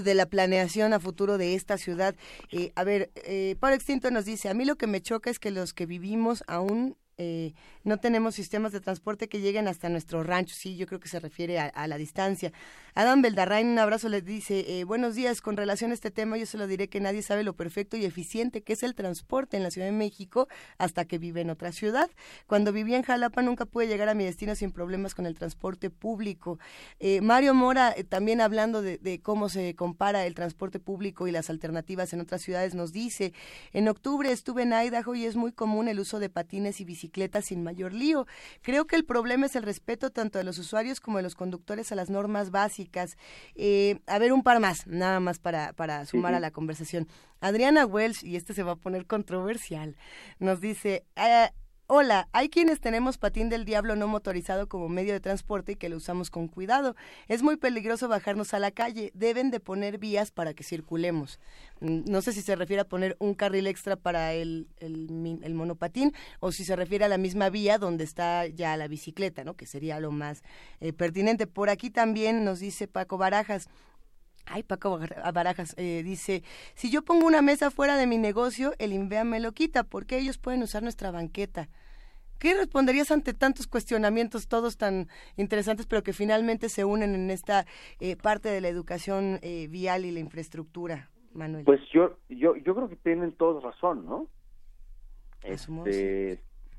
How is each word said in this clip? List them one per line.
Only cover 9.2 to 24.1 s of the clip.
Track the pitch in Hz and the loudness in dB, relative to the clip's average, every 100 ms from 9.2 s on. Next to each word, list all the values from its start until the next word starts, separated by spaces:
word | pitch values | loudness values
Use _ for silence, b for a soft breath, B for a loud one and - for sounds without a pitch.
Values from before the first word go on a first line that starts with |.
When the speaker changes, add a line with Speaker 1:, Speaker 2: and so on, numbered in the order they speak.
| 220 | -4
Speaker 1:
que | 208 | -2
lleguen | 196 208 208 | 0 0 -2
hasta | 180 170 | -2 -2
nuestro | 170 - 165 | -4 -4 -4
rancho". | 160 180 170 - | 0 0 0 -6
Sí, | 190 180 | -10 -8
yo | 185 | -8
creo | 190 | -10
que | 156 | -8
se | 170 | -10
refiere | 160 - 175 170 | -8 -8 -4 -2
a, | 147 | -2
a | - 156 | -4 -6
la | 147 | -6
distancia. | 151 - 196 196 175 - B B B | -6 -2 -2 -2 -6 -8 B B B
Adam | - 233 269 | 2 6 6
Beldarrain, | 240 196 185 208 240 | 6 4 2 2 2
un | 233 | 4
abrazo, | 214 220 226 | 4 2 0
le | 202 | -2
dice, | 175 214 - 196 175 180 | -4 -8 -4 -2 -2 -4
eh, | |
"Buenos | 180 226 240 220 | -2 -2 -2 0
días, | 247 233 | -2 -2
con | - 208 | -4 -2
relación | 208 202 233 | -2 -2 -2
a | |
este | 240 214 | -4 -6
tema, | 220 220 220 | -4 -4 -4
yo | 220 | -6
solo | 214 196 | -6 -4
diré | 190 196 | -4 -4
que | 202 | -2
nadie | 196 202 | -2 -2
sabe | 202 202 | -2 -2
lo | 208 | -2
perfecto | 175 170 196 202 226 | -4 -6 -6 -6 -4
y | 190 | -4
eficiente | 170 170 220 247 220 | -4 -6 -4 -4 -4
que | - | -4
es | 220 | -4
el | 247 240 | -4 -4
transporte | 190 170 - 262 269 202 | -6 -6 -4 -4 -2 -2
en | |
la | 180 | -4
Ciudad | 185 190 | -4 -2
de | |
México | 214 208 - 190 240 - B B B | 0 -2 -4 -4 0 0 B B B
hasta | 180 180 170 | -2 0 -4
que | 170 | -4
vive | 170 170 | -4 -4
en | 165 | -4
otra | 156 175 | -4 -8
ciudad. | 170 214 247 349 - B B B | -4 0 2 2 -2 B B B
Cuando | 208 208 | 4 4
vivía | 208 214 247 | 2 2 2
en | |
Jalapa | 254 247 240 247 | 4 2 2 2
nunca | 247 247 240 | 2 0 -2
pude | 240 226 | 0 0
llegar | 208 | 2
a | 214 | 2